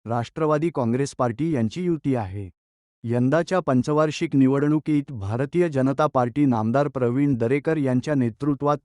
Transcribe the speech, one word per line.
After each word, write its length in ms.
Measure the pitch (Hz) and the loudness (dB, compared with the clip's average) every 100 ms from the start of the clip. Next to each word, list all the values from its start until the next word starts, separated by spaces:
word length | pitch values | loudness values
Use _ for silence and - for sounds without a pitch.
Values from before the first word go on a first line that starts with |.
| 110 | -6
राष्ट्रवादी 640 | 117 117 - 156 151 165 | -4 -4 -2 0 0 0
काँग्रेस 400 | 147 117 123 139 - | -2 0 0 -2 -2
पार्टी 360 | 123 113 165 | -4 -2 -2
यांची 280 | 139 110 165 | 0 -2 -2
युती 320 | 180 160 139 | -4 -2 -2
आहे. 360 | 127 98 101 95 - _ _ _ _ | -2 -4 -10 -12 -16 _ _ _ _
यंदाच्या 560 | 113 120 127 156 170 185 | -2 0 2 2 0 -2
पंचवार्षिक 760 | 160 127 123 151 156 - 165 147 | 0 0 2 2 0 0 0 2
निवडणुकीत 760 | 131 139 147 151 156 147 139 | 4 4 2 0 0 -2 -2
भारतीय 560 | 123 98 117 139 170 175 | -8 -4 -4 -2 0 0
जनता 380 | 135 135 139 151 | 0 0 2 0
पार्टी 380 | 131 123 143 | 2 0 2
नामदार 440 | 143 117 110 131 143 | 2 2 2 0 0
प्रवीण 460 | 135 120 127 143 | 0 0 2 2
दरेकर 420 | 120 117 143 147 160 | 2 0 0 0 0
यांच्या 380 | 135 127 151 | 0 0 0
नेतृत्वात 640 | 143 120 107 143 139 143 147 | 0 0 -2 -2 0 0 -2